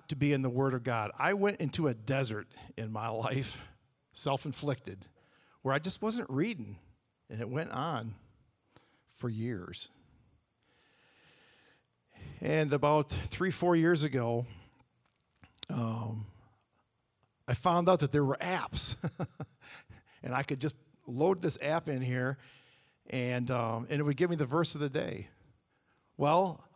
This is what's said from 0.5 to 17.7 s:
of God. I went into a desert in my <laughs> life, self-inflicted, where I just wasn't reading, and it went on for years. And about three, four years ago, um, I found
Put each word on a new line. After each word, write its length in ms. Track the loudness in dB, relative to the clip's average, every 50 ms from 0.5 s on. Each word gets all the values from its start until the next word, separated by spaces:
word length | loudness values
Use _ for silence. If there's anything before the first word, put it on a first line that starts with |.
| 2 2 2 2 0
of 120 | 0 -2
God. 260 | -2 0 0 -2 -2 -2 0
I 140 | 0 2 2
went 260 | 2 2 0 0 0
into 300 | -4 -4 -2 0 0 0
a 40 | 0
desert 540 | -2 -2 -2 0 0 0 -2 -4 -6 -8 -12 -16 -20 -20 -14 -10
in 160 | -8 -8 -6 -6
my 160 | -4 -4 -4
<laughs> 0 |
life, 520 | -2 -2 -2 -2 -2 -2 -4 -4 -8 -10 -14 -18 -20 _ _ _ _ _ _ _ -8
self-inflicted, 920 | -4 -2 0 0 0 -2 -6 -6 -4 -2 -2 -2 -2 -6 -12 -14 -14 -16 -20 _ _ _ _ _ _ _ _ _ _ -2
where 100 | 0 0
I 60 | 0
just 220 | 0 -2 -4 -2
wasn't 280 | -2 -2 -2 -4 -4 -2
reading, 480 | 0 0 0 0 -2 -6 -8 -10 -12 -14 -16 -20 -20 _ _ _ _ _ _ -10
and 120 | -8 -6
it 80 | -6 -4
went 220 | -4 -4 -4 -4
on 420 | -4 -4 -2 -2 -2 -4 -4 -6 -10 -12 -16 -20 _ _ _ _ _ _ _ _ -20 -20 _ _ _ _ _ _
for 180 | -12 -8 -6
years. 640 | -4 -4 -4 -4 -4 -4 -6 -8 -8 -8 -8 -8 -8 _ _ _ _ _ _ _ _ _ _ _ _ _ _ _ _ _ _ _ _ _ _ _ _ _ _ _ _ _ _ _ _ _ _ _ _ _ _ _ _ _ _ _ _ _ -18 -16 -16 -10 -6
And 320 | -2 0 2 2 2 2
about 380 | 2 2 4 4 4 4 2 0
three, 420 | -2 -6 -6 -6 -4 -2 0 0
four 240 | 0 2 4 4 6
years 300 | 6 6 6 6 4 2
ago, 400 | 2 2 0 2 2 0 0 -2 -4 -8 -16 -20 -20 _ _ _ _ _ _ _ _ _ _ _ _ _ _ -20 -20 _ _ -8 -4
um, 560 | -2 -2 -2 -2 -2 -4 -6 -6 -6 -8 -10 -12 -16 -20 -20 -20 _ _ _ _ _ _ _ _ _ _ _ _ _ _ _ _ _ _ _ -2
I 40 | -2
found 360 | 2 4 4